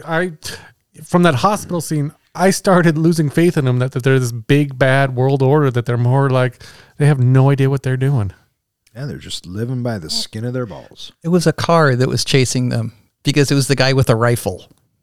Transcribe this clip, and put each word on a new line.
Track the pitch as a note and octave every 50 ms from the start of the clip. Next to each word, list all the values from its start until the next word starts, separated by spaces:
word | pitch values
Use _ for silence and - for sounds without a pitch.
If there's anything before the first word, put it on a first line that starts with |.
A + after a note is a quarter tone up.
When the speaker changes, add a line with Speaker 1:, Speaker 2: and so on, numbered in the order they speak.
| -
Speaker 1:
I, | D#3 D#3+ E3 F3+ F#3 D#3 - - - - - - - _ _ _ _ _ - -
from | - - F3 F3
that | E3+ D3
hospital | A#2+ F3+ G3+ G#3+ - - - F3+ E3
scene, | - - D#3+ D3+ C#3+ D3+ - _ _ _ _
I | - F3+ G3
started | F#3+ - - G3+ F#3 F3+ E3 E3+ D#3 D#3+
losing | D#3+ E3+ E3+ D#3+ D#3 C#3
faith | - D#3+ E3+ F3 - D#3+
in | C3+
them | B2+ B2 B2
that, | B2+ C3
that | - C3 A#2
they're | C3+ C3+ C3
this | B2+ A#2
big, | A#2+ A#2 A2 - C#3+ C#3+ D3 C#3 C3 B2
bad | C#3 C3 C3 C#3 C#3 C3 B2+
world | A#2+ B2+ C3+ C#3 C3+ C3+
order, | C3 D3 D#3 D3 C3
that | A#2+ B2 A2+
they're | - A#2+ A#2+
more | A#2+ A#2+ C3 C#3 C#3 C3+
like, | C3 B2+ B2+ B2 - _ - - - - - _ _ -
they | D3
have | D3 D3+ C3
no | B2 B2+ C3 C3 C3 C#3
idea | C#3+ C3 C3+ C3+
what | C#3 C3+ -
they're | C3 C3 C3
doing. | C3 C#3 C#3+ B2 G2+ G2 - - _ _ _ _ _ _ _ _ _ _ _
Speaker 2:
Yeah, | A2+ C#3
they're | C#3+ F2+ -
just | - - - - -
living | E2+ F2+ G#2+ A#2 B2 C3 B2 A#2+
by | B2 A2+ F#2+
the | D#2 D2+
skin | - - - - - A2 A2+
of | B2 B2
their | B2+ B2
balls. | G2+ D#2+ C2+ - - - - - - - _ -
Speaker 3:
It | E3
was | F3+ F3+ D#3
a | D#3+ -
car | - - - E3+ E3 D#3 C#3 B2
that | A#2+ B2+ B2
was | A#2+ A2 -
chasing | - - C3+ B2+ - - B2+ B2+ B2
them | B2 A#2+ A2+ A2 - _ _ _ _ _ _
because | D3 C#3 D3+ C#3 -
it | C#3+
was | C#3 B2+ -
the | C3+
guy | A#2+ C3 C3+ C3+
with | C#3 C3 -
the | A#2
rifle. | A2 A#2+ A#2+ A#2+ - - G2 F2+ - - _ _ _ _ _ _ _